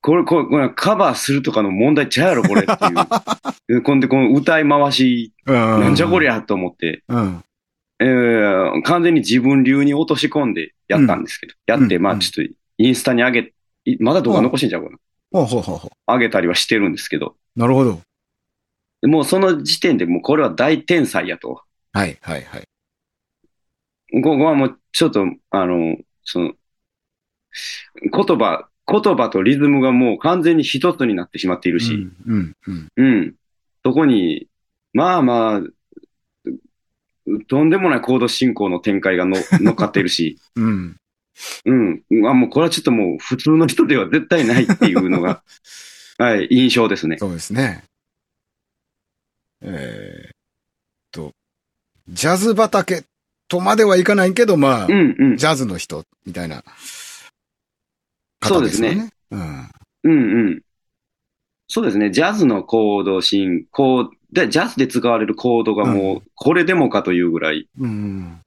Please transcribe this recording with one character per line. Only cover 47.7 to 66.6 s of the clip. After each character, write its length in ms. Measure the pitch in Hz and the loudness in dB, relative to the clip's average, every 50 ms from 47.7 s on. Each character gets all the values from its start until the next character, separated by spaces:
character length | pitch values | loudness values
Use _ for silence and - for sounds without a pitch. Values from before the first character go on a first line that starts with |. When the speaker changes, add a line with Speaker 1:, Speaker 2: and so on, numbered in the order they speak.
| 87 80 _ _ _ _ _ _ _ _ _ _ _ _ _ _ _ _ _ _ _ _ _ _ _ _ _ _ _ _ _ _ _ _ _ _ _ _ | -6 -10 _ _ _ _ _ _ _ _ _ _ _ _ _ _ _ _ _ _ _ _ _ _ _ _ _ _ _ _ _ _ _ _ _ _ _ _
Speaker 2:
え 680 | - 92 92 73 67 60 53 52 50 50 50 50 50 | -16 -14 -12 -12 -12 -12 -14 -14 -16 -18 -18 -20 -20
ー 20 | 50 | -20
っ 20 | - _ _ _ _ _ _ _ _ _ _ _ _ _ _ _ | -20 _ _ _ _ _ _ _ _ _ _ _ _ _ _ _
と、 220 | - 87 78 71 _ _ _ _ _ _ _ _ _ _ _ _ _ _ _ | -16 -14 -14 -14 _ _ _ _ _ _ _ _ _ _ _ _ _ _ _
ジ 200 | - 87 - - | -16 -10 -4 -2
ャ 100 | 156 180 | -2 0
ズ 160 | 185 202 233 214 | 0 0 0 2
畑 500 | 196 220 208 - 196 - - 185 160 - _ _ _ _ _ _ _ _ | 2 0 2 2 -2 0 -2 -6 -6 -6 _ _ _ _ _ _ _ _
と 120 | _ 175 180 | _ -6 -2
ま 160 | 185 196 220 | 0 0 2
で 80 | 214 220 | 4 4
は 140 | 202 185 | 4 4
い 60 | 180 180 | 4 2
か 100 | 214 208 | 2 2
な 140 | 202 185 | 2 2
い 60 | 185 185 | 2 2
け 100 | 240 240 | 2 2
ど、 120 | 214 185 | 4 4
ま 260 | 156 143 135 127 113 98 | 4 4 2 2 2 0
あ、 20 | |
Speaker 1:
う 40 | - | 2
ん、 240 | 196 202 170 127 - | 2 4 4 2 2
う 80 | - 131 135 113 | 2 2 2 2
ん。 40 | |
Speaker 2:
ジ 100 | - 143 | 2 2
ャ 80 | 156 160 | 0 0
ズ 100 | 131 131 | 0 -4
の 120 | 107 90 | -6 -6
人 260 | 85 - - 82 76 - _ _ _ _ | -8 -10 -10 -12 -12 -12 _ _ _ _
み 80 | - 87 | -14 -10
た 120 | 90 87 | -10 -10
い 20 | |
な 160 | 82 76 64 _ - - - - - - - - - - - - - _ _ _ _ _ _ _ _ _ _ _ _ _ _ _ _ _ _ _ _ _ _ | -10 -10 -14 _ -20 -20 -20 -20 -18 -18 -18 -20 -20 -20 -20 -20 -20 _ _ _ _ _ _ _ _ _ _ _ _ _ _ _ _ _ _ _ _ _ _
方 220 | - 214 196 170 | -2 0 0 2
で 80 | 127 104 | 0 0
す 120 | - 104 117 | -2 -2 -2
よ 60 | - 160 | -2 -2
ね。 20 | |
Speaker 1:
そ 20 | |
う 40 | 208 | -4
で 0 | |
す 40 | 226 | -6
ね。 60 | 214 _ _ _ _ | -8 _ _ _ _
Speaker 2:
う 60 | - | -12
ん。 320 | 101 87 78 71 69 - - - _ _ _ _ _ - | -10 -10 -10 -12 -14 -16 -20 -20 _ _ _ _ _ 0
Speaker 1:
う 60 | 156 | 2
ん、 380 | 160 143 120 101 104 117 110 | 2 2 2 2 0 0 0
う 20 | 95 | 0
ん。 100 | 80 76 _ _ _ _ _ _ _ _ _ _ _ _ _ _ _ _ _ _ _ _ _ | -2 -6 _ _ _ _ _ _ _ _ _ _ _ _ _ _ _ _ _ _ _ _ _
そ 140 | - - 226 | -6 -6 -2
う 40 | 226 | -2
で 60 | 143 | 0
す 60 | 98 | 0
ね。 140 | 104 104 104 | 0 0 0
ジ 100 | 90 123 | 0 0
ャ 120 | 165 190 214 | 0 0 0
ズ 120 | 214 170 | 2 2
の 180 | 131 113 95 - | 2 2 0 -4
コ 360 | - - 113 107 104 104 101 | -2 0 0 0 0 0 -2
ー 40 | 90 | -2
ド 180 | 98 95 92 | -2 -2 -2
進 440 | 87 - - 101 98 92 87 82 - _ | -2 0 -2 0 0 0 -2 -4 -6 _
行、 400 | - - 139 131 131 127 117 - _ _ _ _ | -2 0 2 2 2 0 -2 -6 _ _ _ _
で、 180 | - 180 165 110 | -2 -2 -2 0
ジ 100 | - 156 | 0 -2
ャ 80 | 190 | -2
ズ 100 | 240 - | -2 -2
で 100 | 135 131 | -2 -2
使 200 | 131 - 123 113 123 | -2 -2 -2 0 0
わ 80 | 117 | 0
れ 80 | 113 110 | 0 0
る 80 | 101 107 | -4 -4
コ 260 | - - 123 120 117 | -4 -2 0 0 0
ー 20 | 110 | 0
ド 120 | 110 104 | 0 -2
が 100 | 101 104 | 0 0
も 280 | 120 113 98 95 95 95 | 0 0 0 -2 -2 -6
う、 20 | |
Speaker 2:
う 20 | - | -6
ん。 40 | - _ _ | -10 _ _
Speaker 1:
こ 180 | - - 143 170 | -2 0 2 2
れ 100 | 180 | 2